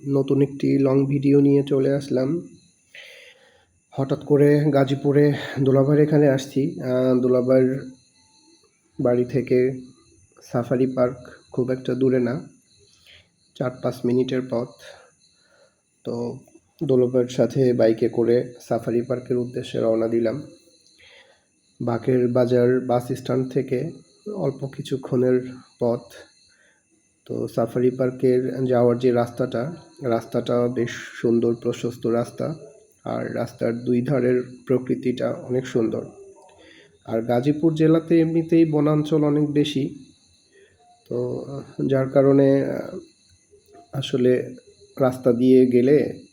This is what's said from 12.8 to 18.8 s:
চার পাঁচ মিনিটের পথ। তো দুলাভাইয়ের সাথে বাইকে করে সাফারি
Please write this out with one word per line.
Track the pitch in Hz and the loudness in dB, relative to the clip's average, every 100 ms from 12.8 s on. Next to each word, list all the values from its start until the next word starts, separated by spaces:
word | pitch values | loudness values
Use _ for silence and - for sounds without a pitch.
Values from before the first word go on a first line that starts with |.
| _ _ _ - _ _ _ _ | _ _ _ -20 _ _ _ _
চার | 131 127 | -8 -4
পাঁচ | 127 120 120 | -8 -4 -2
মিনিটের | 123 127 131 127 | 0 0 -2 -4
পথ। | 117 123 - - - _ _ _ _ _ _ _ _ _ _ | -6 -6 -12 -20 -20 _ _ _ _ _ _ _ _ _ _
তো | - 120 120 127 - _ _ _ | -10 -8 -8 -10 -18 _ _ _
দুলাভাইয়ের | 151 127 123 127 123 | 0 2 4 2 0
সাথে | - 117 139 127 | 0 0 2 2
বাইকে | 120 113 113 117 | 4 2 2 0
করে | - 117 120 127 - | 0 2 2 0 -12
সাফারি | - 120 | -6 -6